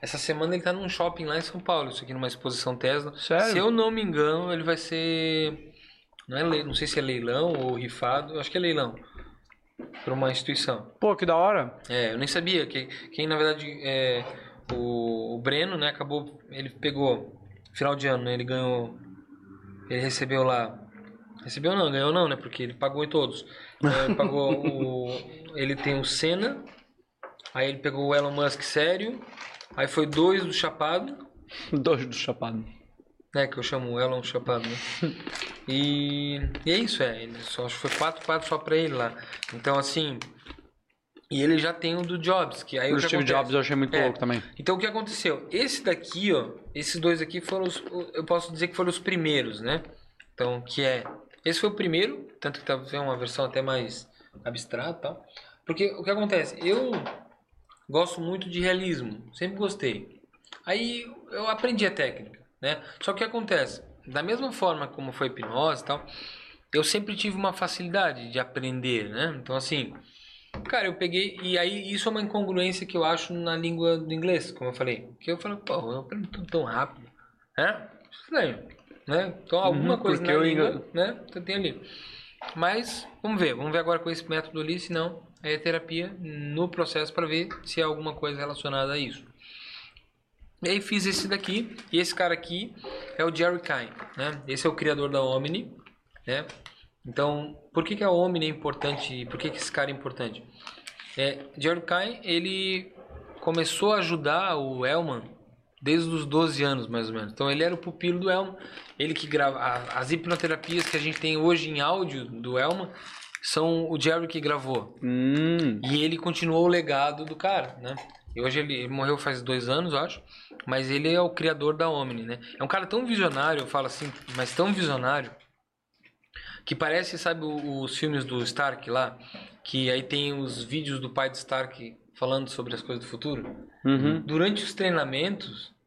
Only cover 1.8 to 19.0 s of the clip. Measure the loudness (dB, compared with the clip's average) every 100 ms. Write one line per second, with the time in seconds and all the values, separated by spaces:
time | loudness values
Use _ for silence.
1.8 | 2 -6 -8 -4 -4 -2 -4 -2 -2 0
2.8 | 2 0 -2 -8 2 4 6 4 4 4
3.8 | 2 2 0 4 4 4 0 -2 0 0
4.8 | 0 -2 0 2 2 2 0 -2 -12 -20
5.8 | -20 -20 _ -20 -8 -2 2 2 0 -2
6.8 | 0 0 0 -2 0 2 2 2 0 -2
7.8 | -4 -2 0 0 0 -6 -2 0 2 2
8.8 | 0 -4 -16 -16 -18 -20 _ _ _ _
9.8 | -16 -10 -4 0 2 0 -2 -2 0 -2
10.8 | -6 0 2 4 4 6 6 4 0 -6
11.8 | -2 2 2 2 0 0 2 2 2 -4
12.8 | -6 -12 -12 -2 0 4 4 2 -4 -6
13.8 | -2 2 2 2 -2 -10 -16 -20 -6 -2
14.8 | 0 0 0 -2 -2 -2 0 2 2 0
15.8 | 0 0 -2 -2 -4 -14 -16 -10 -10 -2
16.8 | -2 2 4 2 0 -16 -20 -20 -16 0
17.8 | 0 2 2 2 2 -2 0 0 2 0
18.8 | -2 -8